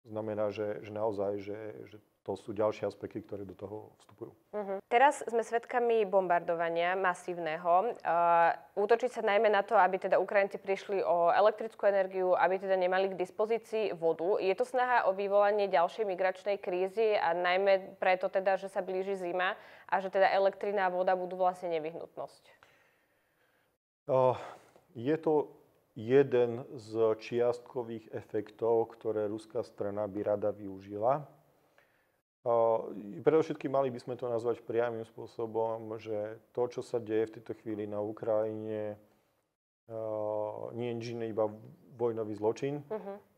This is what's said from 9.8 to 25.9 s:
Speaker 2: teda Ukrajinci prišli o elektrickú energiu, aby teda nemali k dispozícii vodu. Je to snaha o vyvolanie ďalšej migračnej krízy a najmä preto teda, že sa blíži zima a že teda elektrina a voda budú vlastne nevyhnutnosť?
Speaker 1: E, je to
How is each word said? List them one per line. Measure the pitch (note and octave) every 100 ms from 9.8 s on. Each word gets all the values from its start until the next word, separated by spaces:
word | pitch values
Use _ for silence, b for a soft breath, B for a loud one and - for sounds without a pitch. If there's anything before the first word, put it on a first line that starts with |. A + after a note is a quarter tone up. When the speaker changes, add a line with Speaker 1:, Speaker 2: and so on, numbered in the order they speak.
| F#3 F#3
Speaker 2:
teda | F#3+ E3
Ukrajinci | F#3 G#3 G3 -
prišli | G3 F#3+ - G3
o | - E3+ E3+
elektrickú | C#3+ G#3+ A3 A3+ -
energiu, | G#3 G3 F#3+ F#3+ F#3
aby | F3+ F3 F#3+
teda | F#3+ F#3+
nemali | F3+ F#3 F#3+
k | F#3
dispozícii | F#3 - G#3+ A3+ - A3 G#3
vodu. | E3+ E3 D#3+ E3+ G#3
Je | F#3+ F#3+
to |
snaha | B3 B3+ B3 A#3+
o | F3+
vyvolanie | F#3+ G3+ G3+ G3+ G#3 G3
ďalšej | F3+ F3 - G#3
migračnej | F3+ F#3+ F#3+ G#3 G3+
krízy | - F3+ F#3+ G3 A3 G#3
a | E3 E3+
najmä | F3+ F#3 G3 F#3+ F#3+ F#3+
preto | G3 F#3
teda, | F#3+ G3 F#3+ F#3+
že | G3
sa | G3+
blíži | F#3 F#3 F#3+ F#3+
zima | F3+ F3+ F#3 G#3+ B B
a | B F#3+
že | F#3+
teda | G3 G#3+
elektrina | G3 G3 G3 G3+ G3+ F#3
a |
voda | F3+ F#3
budú | F#3 F3+ F#3
vlastne | F#3 F#3 F3+ E3
nevyhnutnosť? | D3+ E3+ D#3+ - C#3 - _ _ b b b b b b b b b b b _ _ _ -
Speaker 1:
E, | C3 B2+ A2+ B B B B _ B2
je | B2 D#3+
to | D#3+ D3+ - - _ _ _